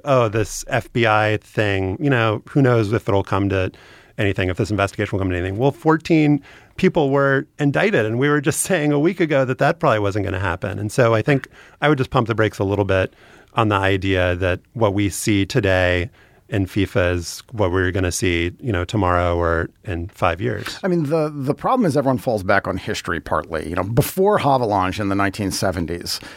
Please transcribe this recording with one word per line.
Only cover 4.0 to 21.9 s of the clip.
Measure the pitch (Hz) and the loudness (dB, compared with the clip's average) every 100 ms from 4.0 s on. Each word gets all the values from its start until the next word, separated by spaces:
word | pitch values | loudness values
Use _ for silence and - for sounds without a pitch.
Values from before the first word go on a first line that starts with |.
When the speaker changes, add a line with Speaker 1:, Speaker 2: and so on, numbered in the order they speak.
| - - | -18 -4
Speaker 1:
anything, | 104 98 92 | -2 0 -2
if | 90 | -2
this | 107 | -2
investigation | 101 101 - 101 | 0 0 0 -4
will | 98 | -2
come | 95 | -2
to | 90 | -2
anything." | 92 98 | -4 0
Well, | 139 | -2
fourteen | 139 156 160 - 160 151 147 - - - - | 0 0 0 2 2 4 2 -2 -18 -20 0
people | 185 175 139 | 0 2 2
were | 139 139 135 - - | 2 2 2 -2 -2
indicted, | 147 147 190 180 | 0 2 2 2
and | 107 117 | 0 0
we | 143 | 0
were | 147 | 2
just | 139 - | 0 -2
<laughs> | - | -2
saying | 180 147 | 0 0
a | 143 | 2
week | 160 196 | 0 0
ago | 160 143 | 0 0
that | 127 131 | 0 0
that | 143 160 | 0 2
probably | 151 110 | 2 2
wasn't | 101 101 | 0 -2
gonna | 95 92 | -2 -2
happen. | 98 87 101 101 | -4 -4 -6 -6
And | 107 | -4
so | - 117 | 2 4
I | 113 | 4
think | 107 139 - - - - | 2 0 -2 -16 -20 -4
I | 147 | 0
would | 147 | 0
just | 131 | 0
pump | 135 113 | 0 0
the | |
brakes | 107 107 - | 2 0 0
a | |
little | 98 101 | 0 0
bit | 101 95 95 - - - - | 0 0 0 -6 -20 -20 -8
on | - 107 | -2 2
the | 101 | 2
idea | 95 98 98 92 90 90 | 2 0 0 2 2 0
that | 90 90 - | -2 -2 -6
what | 117 107 | -2 0
we | 98 101 | 2 -2
see | - - 101 98 | -2 0 0 0
today | 127 98 92 90 90 87 - - _ _ | 0 2 2 2 0 -2 -8 -20 _ _
in | 104 92 | -2 -2
fifa | 104 92 - 87 | -2 -2 0 0
is | 90 85 - - | 0 -6 -12 -14
what | 107 95 | -2 0
we're | 92 92 | 2 0
gonna | 95 90 | 0 -2
see, | - 98 85 85 - | -2 -2 0 -2 -4
you | 123 | -4
know, | 92 | -4
tomorrow | 87 110 90 90 87 87 | -2 0 2 2 2 0
or | 85 82 - - | 0 0 -2 -8
in | - 85 87 | -10 -8 -8
five | - 90 85 | -2 -2 0
years. | 117 104 - - | -4 -6 -8 -6
Speaker 2:
I | 190 | -2
mean, | 175 | -2
the, | 143 160 156 | 0 -2 -2
the | 147 131 | -4 -4
problem | 165 190 262 | -2 0 2
is | 190 | 2